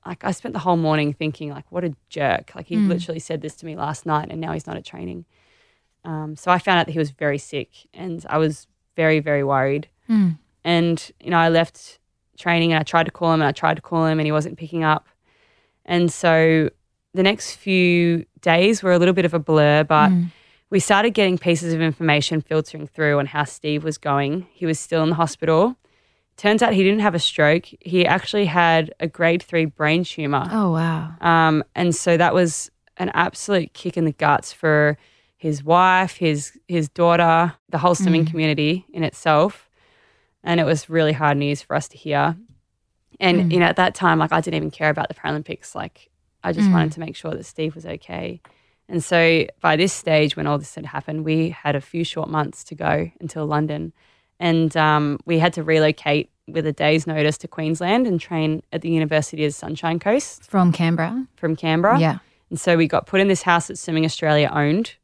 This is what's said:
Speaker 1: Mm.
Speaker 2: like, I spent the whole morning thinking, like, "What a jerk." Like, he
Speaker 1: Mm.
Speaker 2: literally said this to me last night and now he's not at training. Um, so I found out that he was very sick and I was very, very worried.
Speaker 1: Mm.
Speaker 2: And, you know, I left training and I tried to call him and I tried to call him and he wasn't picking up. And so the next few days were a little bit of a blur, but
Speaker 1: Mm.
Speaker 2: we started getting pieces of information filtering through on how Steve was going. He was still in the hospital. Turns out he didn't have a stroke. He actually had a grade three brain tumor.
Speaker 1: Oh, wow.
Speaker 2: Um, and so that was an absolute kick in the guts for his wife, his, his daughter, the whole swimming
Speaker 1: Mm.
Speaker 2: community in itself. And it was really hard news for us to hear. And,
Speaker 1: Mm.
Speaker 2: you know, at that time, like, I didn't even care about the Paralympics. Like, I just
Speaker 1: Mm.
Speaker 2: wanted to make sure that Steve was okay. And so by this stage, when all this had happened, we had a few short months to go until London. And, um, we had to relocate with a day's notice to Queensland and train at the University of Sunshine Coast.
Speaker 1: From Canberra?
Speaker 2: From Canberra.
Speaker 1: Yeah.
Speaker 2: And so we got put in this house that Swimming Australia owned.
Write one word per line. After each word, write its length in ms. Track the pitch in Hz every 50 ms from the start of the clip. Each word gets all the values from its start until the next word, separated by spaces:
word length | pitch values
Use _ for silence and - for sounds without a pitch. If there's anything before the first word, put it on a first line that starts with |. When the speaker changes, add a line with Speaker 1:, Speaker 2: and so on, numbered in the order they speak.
| _
Speaker 1:
Mm. 40 | 170
Speaker 2:
like, 140 | 175 - -
I 60 | -
spent 220 | 180 - _ 127 -
the 60 | -
whole 180 | 147 185 175 170
morning 360 | 165 156 156 151 147 147 143
thinking, 360 | - 160 156 147 - 156 147
like, 160 | 143 135 143 _
"What 120 | - 175 180
a 120 | 170 143 _ _ _
jerk." 420 | - 156 147 131 92 - - - -
Like, 140 | - 160 _
he 80 | 170
Speaker 1:
Mm. 120 | 214 208 196
Speaker 2:
literally 300 | 180 175 175 170 165 165
said 220 | - - 170 156
this 140 | 151 156 - -
to 80 | -
me 100 | 165 156
last 300 | - - 147 156 - -
night 220 | 165 156 151 156 -
and 100 | - 160
now 140 | 165 175 160
he's 140 | 160 - -
not 100 | 165 160
at 80 | 156
training. 400 | - - 180 175 175 180 175 170 _ _ _ _ _ _ _ _ _ _ _ _ _ _ _ _
Um, 300 | 165 160 156 156 151 156
so 160 | 147 - 185
I 80 | 180 185
found 200 | - - 185 175
out 60 | 165
that 60 | - 151
he 60 | 160
was 100 | 156 147
very 260 | 135 _ 151 147 139 143
sick 300 | - - - 143 - _ _ - _ _ _
and 300 | - - 185 170 165 160 -
I 80 | - 156
was 300 | 160 156 151 - - _ _ _ _ _ _
very, 240 | - 165 160 156 156
very 240 | 147 156 147 143 139
worried. 440 | 135 139 135 131 139 139 147 156 _ _ _ _ -
Speaker 1:
Mm. 280 | 226 214 202 180 160 151 _ _ _ _ _
Speaker 2:
And, 480 | 160 175 170 165 170 165 156 - - _ _
you 100 | _ -
know, 60 | 185 165
I 120 | 165 165
left 500 | 165 165 165 - _ - - - - _ _ _ _ _ _ _ _ _
training 340 | - 175 170 170 165 170
and 80 | 165 160
I 40 | 151
tried 220 | - - 170 165 -
to 40 |
call 220 | - - 175 165 165
him 80 | 160
and 60 | 156 143
I 40 |
tried 240 | 151 - - 143 151
to 60 | 156
call 240 | - - 175 165 160
him 140 | 160 160 160
and 60 | 151 151
he 40 |
wasn't 260 | 151 156 147 175 - -
picking 260 | 165 151 165 170 160
up. 240 | 156 151 156 _ _ _ _ _ _ _ _ _ _ _ _ _ _ _ _ _
And 260 | - 175 175 175 170
so 580 | - - - 175 165 160 160 165 160 160 156 - _ _ _ _ _ _ _ _ _
the 100 | 180 185
next 320 | 190 208 214 - - -
few 680 | - - 196 190 185 180 175 175 175 170 170 170 170 - _ _ _
days 420 | - 180 165 165 180 208 226 208 -
were 80 | 190
a 80 | 180 175
little 140 | 175 185 185
bit 120 | 180 180
of 80 | 175 156
a 60 | 170
blur, 440 | 147 - 160 156 147 147 147 151 156
but 260 | 151 160 151 151 -
Speaker 1:
Mm. 200 | 185 175 175 175 - _ _ _ _ _ _ _
Speaker 2:
we 100 | - 196
started 320 | 180 - 208 196 214 240 208
getting 220 | - 208 185 185 170
pieces 360 | - 180 170 160 170 170 165
of 80 | 160
information 600 | 165 160 147 _ 170 160 147 147 139 - 170 156
filtering 460 | 143 _ 156 156 156 - - 156 151 147
through 320 | _ - 160 147 147 143
on 60 | 139
how 180 | 139 - 147 147
Steve 400 | 139 - - - 151 151 151 151
was 140 | 160 151 -
going. 500 | - 151 139 139 143 139 147 180 180 _
He 140 | _ _ 185
was 140 | 165 160 151
still 240 | - - - 165 156
in 60 | 156
the 60 | 170
hospital. 600 | 156 165 156 - _ - 160 160 156 190 240 254 _ _ _ _ _ _ _ _ _ _ _ _ -
Turns 240 | - 208 214 220
out 120 | 247 226 226
he 100 | 190 190
didn't 180 | 190 202 214
have 140 | 208 208 170
a 40 | 175
stroke. 460 | - - - - 151 147 156 175 - - - _
He 240 | _ 175 165 185 175
actually 400 | - 160 185 - - - 208 202
had 480 | 175 151 180 175 170 165 160 160 160 - _
a 80 | - 165
grade 360 | - - 170 165 170 170 -
three 220 | - - 170 160
brain 380 | 156 - _ 151 151 156 170 180
tumor. 420 | - - - 156 143 147 165 165 175
Speaker 1:
Oh, 200 | 196 220 208 185
wow. 420 | 165 160 165 165 165 160 160 160 160 -
Speaker 2:
Um, 440 | - 170 165 165 160 160 156 156 - _ _
and 180 | - 175 175 165
so 220 | - - - 170 160
that 160 | 175 175 -
was 360 | 180 180 165 156 - - - _ _ _ _ _ -
an 120 | 185 185 -
absolute 600 | - 170 180 - - - - 202 185 160 - _
kick 240 | - - 180 - -
in 80 | 170
the 80 | 156 147
guts 400 | _ 156 147 147 - - - -
for 440 | - - 160 151 151 151 147 147 - _ _ _ _ _ _ _ _
his 260 | - 160 151 143 139
wife, 540 | 151 165 175 185 185 185 185 185 175 - -
his, 400 | 180 165 151 147 143 - _ - _ _
his 200 | 175 170 156 143
daughter, 640 | _ - 170 170 170 170 170 165 165 165 170 170 156 _ _ _
the 80 | - 165
whole 160 | 139 180 175
swimming 300 | 160 196 180 170 165 165
Speaker 1:
Mm. 40 | 156
Speaker 2:
community 560 | 160 165 156 156 151 143 151 151 165 185 185 _ -
in 100 | 170 165
itself. 680 | 147 - - - 170 156 147 160 196 - - _ _ _ _ _ _ _ _ _ _ _ _ _ _ _ _ _
And 160 | - 170 170
it 60 | 165
was 240 | 143 160 147 - -
really 240 | 160 165 160 151 151
hard 240 | 131 156 147 143 139
news 240 | 143 143 143 139
for 140 | - _ -
us 120 | 143 147 -
to 80 | - -
hear. 380 | - 156 147 143 143 151 165 175 226 233 - _ _ _ _ _ _ _ _ _ _ _ _ -
And, 220 | 196 185 175 196 185
Speaker 1:
Mm. 80 | 170 165
Speaker 2:
you 60 | 180
know, 60 | 175
at 100 | 170 - -
that 180 | 180 180 -
time, 240 | - 190 175 160 160
like, 120 | 156 160
I 80 | - 165
didn't 140 | 156 180 160 156
even 140 | 156 156
care 180 | 147 - 160 156
about 180 | 151 156 151 -
the 40 | -
Paralympics. 640 | - - 156 156 151 151 - 165 - - - -
Like, 340 | - - - _ _ _ _ _ _ _ _ _ _ -
I 100 | - 170
just 160 | 165 214 196
Speaker 1:
Mm. 40 | 185
Speaker 2:
wanted 180 | 170 160 160 156
to 60 | 165
make 140 | 165 160 165
sure 160 | - - 165
that 140 | 156 - -
Steve 300 | - - - 160 151 151
was 100 | 165 160
okay. 560 | 170 165 165 - - 180 - 175 175 180 170 _ - _ _ _ _ _ _ _ _
And 160 | - 170 147
so 420 | - 180 170 165 165 165 160 - - - _
by 140 | - 170 156
this 160 | 156 180 190 -
stage, 420 | - - - 160 151 151 147 147 -
when 100 | 151 147
all 100 | 147 143
this 180 | 147 139 -
had 100 | - 151 143
happened, 380 | - 143 - - 151 156 156
we 240 | 156 156 160 160 165
had 260 | 170 - - 147 143
a 60 | 143
few 220 | 135 - - 165 170
short 240 | - - 165 156 -
months 340 | 156 156 147 - - - -
to 100 | - 165
go 360 | 147 - 160 - 151 165 170 _ _
until 260 | - 160 - 160 156
London. 460 | 151 156 147 151 151 147 151 160 165 - _ _ _ _ _ _ _ _ _
And, 340 | 175 175 165 165 160 160 - 165
um, 420 | 156 156 151 151 147 147 143 - -
we 140 | - 170 160
had 140 | 160 175 165
to 100 | - 156
relocate 680 | 156 160 156 156 151 156 - - 156 147 151 - _ _ _ _ -
with 180 | - 165 151
a 60 | 156 147
day's 320 | - 151 151 156 160 147 170
notice 300 | 160 156 147 151 151 -
to 80 | - 170
Queensland 600 | - - 160 156 165 156 175 175 202 240 262 240
and 120 | 185 165
train 420 | - - 180 160 156 156 156 160 - _ -
at 80 | 165
the 80 | - 170
University 560 | 165 160 156 151 156 156 147 - - 156 151
of 80 | 147 147
Sunshine 460 | - - 160 156 151 - 165 165 170
Coast. 500 | - 202 214 277 294 - - - - -
Speaker 1:
From 220 | - 196 180 175
Canberra? 560 | 165 - 175 165 170 165 160 170 214 254 262 - _
Speaker 2:
From 200 | _ - 160 160
Canberra. 440 | 156 - 165 160 160 175 202 226 165
Speaker 1:
Yeah. 180 | 160 160 139 - _ _ _ _ _ _
Speaker 2:
And 100 | - 156
so 160 | - - 175 165
we 100 | 165 151
got 180 | - - -
put 140 | - - 190
in 60 | 196 202
this 140 | 196 170 -
house 240 | 185 175 170 165 -
that 100 | - -
Swimming 280 | - - 165 160 160
Australia 440 | 156 - - - 156 151 147 147 - -
owned. 420 | 151 147 147 151 190 233 - - _